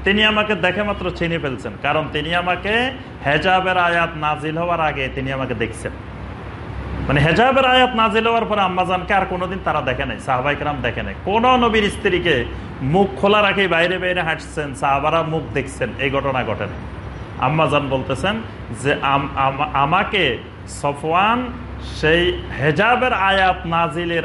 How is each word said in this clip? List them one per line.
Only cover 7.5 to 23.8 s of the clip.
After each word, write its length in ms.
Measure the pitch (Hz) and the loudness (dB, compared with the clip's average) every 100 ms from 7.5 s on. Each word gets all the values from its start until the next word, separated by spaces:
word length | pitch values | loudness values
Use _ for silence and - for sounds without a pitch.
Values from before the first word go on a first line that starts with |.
| 262 262 | 4 4
আয়াত 300 | 254 254 226 | 6 4 4
নাজিল 320 | 226 214 226 | 2 4 2
হওয়ার 180 | 233 214 | 2 0
পরে 160 | 208 | 0
আম্মা 240 | 185 180 180 | 2 2 0
জানকে 280 | 180 - | 0 2
আর 120 | 196 185 | 2 2
কোনোদিন 300 | 180 180 190 | -2 -4 -4
তারা 180 | 165 151 | -2 0
দেখে 240 | 135 123 135 | 0 -2 -4
নাই, 140 | 107 | -4
সাহাবায়ে 360 | - 127 135 143 | -2 0 2 0
কেরাম 200 | 147 143 | -2 -2
দেখে 220 | 123 113 | -2 -2
নাই। 100 | 101 98 - | -6 -6 0
কোন 300 | 214 247 254 | 2 4 6
নবীর 340 | 233 220 208 | 4 4 2
স্ত্রীকে 560 | - 202 180 175 139 113 - - - | 0 0 2 2 2 0 -8 -10 -6
মুখ 260 | 135 175 196 - | 0 2 2 2
খোলা 200 | 202 208 | 4 4
রাখে 260 | 202 190 190 | 4 2 2
বাইরে 300 | 165 175 185 | 4 2 2
বাইরে 240 | 180 180 | 0 0
হাঁটছেন, 540 | 160 156 - - 147 127 | 0 -4 -4 -6 -6 -2
সাহাবারা 480 | 147 139 147 165 | 0 2 2 2
মুখ 180 | 156 160 131 | 0 -2 -2
দেখছেন, 360 | 139 127 - 123 95 | -4 -4 -4 -6 -2
এই 100 | 135 | 0
ঘটনা 340 | 135 139 131 | 0 0 -2
ঘটে 220 | 113 98 101 | -2 -4 -6
নাই। 140 | - - - - - - - | -8 -12 -12 -12 -12 -12 -2
আম্মা 260 | 127 156 151 | 0 2 2
জান 240 | 147 139 | 2 0
বলতেছেন 520 | 135 123 131 185 220 226 - - 117 | -4 -2 -2 -2 -4 -8 -12 -12 -4
যে 120 | 135 147 | -2 0
আম-, 260 | 135 139 143 - | 2 2 0 0
আম-, 300 | 135 139 147 | 0 0 -2
আমাকে 640 | 139 143 180 208 208 151 113 - - - | 0 2 2 0 0 0 0 -8 -16 -14
সফওয়ান 800 | - 143 139 156 170 208 240 254 - - - - - | -6 -4 -4 -2 2 2 0 -2 -8 -12 -10 -10 -2
সেই 400 | 156 170 175 - - - | 2 4 2 -2 -8 -2
হেজাবের 540 | 139 147 214 254 254 | 0 2 2 4 2
আয়াত 520 | 214 196 196 190 175 170 | 2 2 4 2 0 -2
নাজিলের 580 | 165 | 0